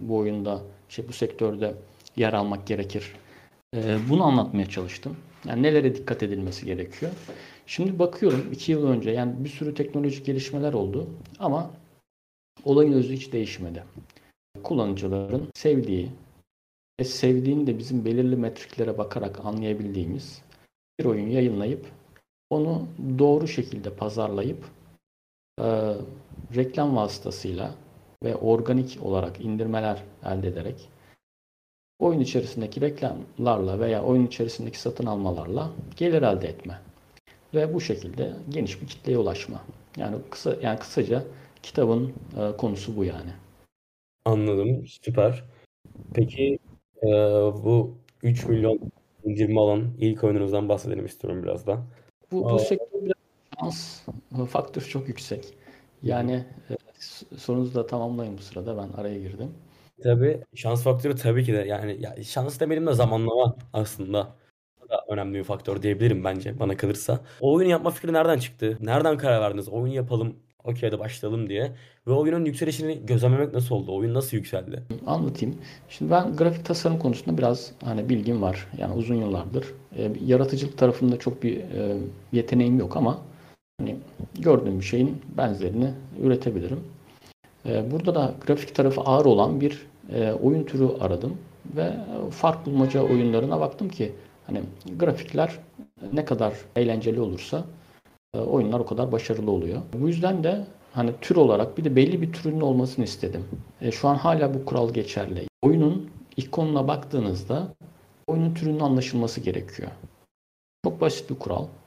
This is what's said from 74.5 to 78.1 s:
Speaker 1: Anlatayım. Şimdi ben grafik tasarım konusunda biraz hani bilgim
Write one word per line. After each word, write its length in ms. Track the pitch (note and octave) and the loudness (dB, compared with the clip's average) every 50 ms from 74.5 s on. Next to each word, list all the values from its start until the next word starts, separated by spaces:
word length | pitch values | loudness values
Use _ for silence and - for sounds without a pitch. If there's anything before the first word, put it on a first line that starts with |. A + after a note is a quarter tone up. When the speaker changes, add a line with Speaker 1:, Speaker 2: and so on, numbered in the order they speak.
| - F#2 F#2 - - - - - - - - | -4 -6 -4 -6 -10 -10 -8 -8 -10 -8 -4
Speaker 1:
Anlatayım. 480 | - D3 E3 E3 - - - A2+ - - - - - - - - - | -2 0 0 0 -2 -2 -2 -4 -4 -4 -6 -12 -18 -20 -20 -20 -16
Şimdi 220 | - - D3+ D#3 | -8 -4 0 4
ben 260 | E3+ F3+ F3+ E3+ D3+ | 4 4 4 2 2
grafik 280 | D3 E3 E3+ E3+ E3 - | 2 2 2 2 -2 -4
tasarım 340 | - E3+ - - E3+ E3 E3 | -4 -4 0 0 0 0 2
konusunda 400 | E3+ E3+ - - - - E3 D#3 | 0 0 0 0 -2 -2 0 2
biraz 340 | B2+ A#2+ B2 B2 - - - - - | 2 2 2 0 -4 -12 -14 -10 -6
hani 240 | B2+ A2+ G#2+ G#2+ | -4 -4 -2 0
bilgim 340 | B2+ | 0